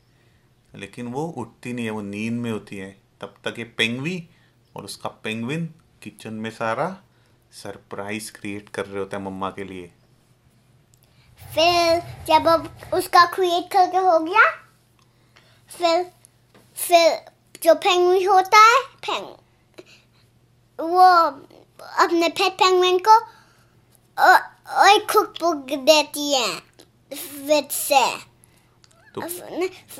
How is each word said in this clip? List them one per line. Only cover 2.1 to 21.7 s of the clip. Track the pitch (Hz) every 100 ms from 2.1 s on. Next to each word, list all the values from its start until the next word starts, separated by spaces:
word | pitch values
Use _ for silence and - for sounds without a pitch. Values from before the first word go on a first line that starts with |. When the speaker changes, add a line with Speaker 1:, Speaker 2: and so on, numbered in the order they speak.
| 101 113
Speaker 1:
में | 120 120
होती | 104 - 101
है। | 95 - _ _
तब | 101 _
तक | 110 113
ये |
पेंगुइन | 117 - 113 123 147 185 170 _ _ _ _ -
और |
उसका | - - 107
पेंगुइन | - 107 113 117 160 165 - _ _
किचन | 110 - 113
में | 110 110
सारा | 110 113 110 170 190 _ _ _ _ _
सरप्राइज | - 104 - - 98 101 107 107
क्रिएट | - 104 104 101
कर | - 98
रहे | 98
होते | 95 101
हैं |
मम्मा | 98 95 95
के | 92
लिए। | 92 92 87 _ _ _ _ _ _ _ _ _ _ _ _ _ _ _ -
Speaker 2:
फिर | 294 339 349 339 339 - - -
जब | 311 311
अब | 330 285 - -
उसका | 403 - 359
create | 349 381 359 349 349
करके | 392 359 359
हो | 370 320
गया, | 320 415 640 - _ _ _ _ _ _ _ _ _ _ _ -
फिर, | 339 330 359 _ _ _ _ _ _ -
फिर | - 339 330 240 - _ _ -
जो | 330
पेंगुइन | 320 359 359 359 381 370
होता | 381 370 427
है, | 440 508
पेंग-, | 494 _ - 240 151 - _ _ _ - - _ _ _ _ _ _ _ _ -
वो | 320 359 370 349 320 269 - - _